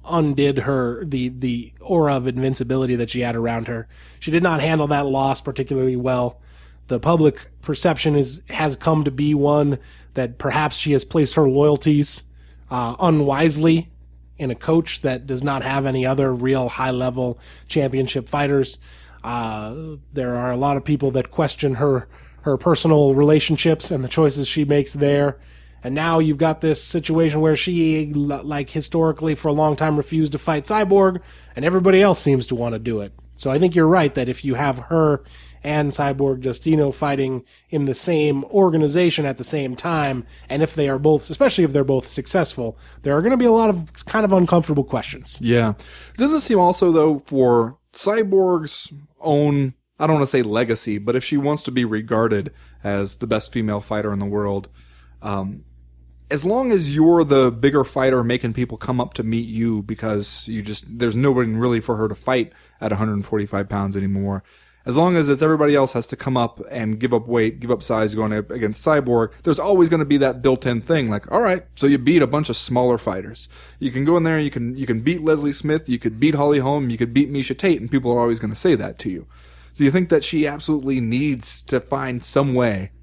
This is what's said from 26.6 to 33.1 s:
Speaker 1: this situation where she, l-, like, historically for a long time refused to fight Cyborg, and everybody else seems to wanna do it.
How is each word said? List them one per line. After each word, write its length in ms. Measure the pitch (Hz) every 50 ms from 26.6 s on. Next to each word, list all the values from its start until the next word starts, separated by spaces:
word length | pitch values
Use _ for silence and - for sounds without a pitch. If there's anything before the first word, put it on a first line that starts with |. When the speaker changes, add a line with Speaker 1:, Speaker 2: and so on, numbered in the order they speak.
Speaker 1:
this 220 | - 160 151 -
situation 580 | - - - 170 - - 160 160 165 160 147 156
where 160 | 156 160 151
she, 560 | 147 - 185 175 170 160 160 156 156 156 147 147
l-, 300 | 147 143 143 139 135 127
like, 260 | 147 147 143 139 -
historically 640 | - 156 147 - - 165 160 160 156 - 160 160 151
for 140 | - - 156
a 40 |
long 240 | 147 151 156 156 147
time 200 | - 156 156 151
refused 360 | 151 139 - 160 160 156 147
to 60 | 143 147
fight 260 | - - 156 151 139
Cyborg, 560 | - 214 220 208 185 196 202 190 190 180 180 - - - - - - -
and 80 | - 139
everybody 380 | 170 180 185 180 196 190 190
else 180 | 202 202 175 -
seems 260 | - 147 139 127 120 -
to 60 | 127
wanna 240 | 117 120 117 113 107
do 220 | 110 120 113 107
it. 120 | 101 98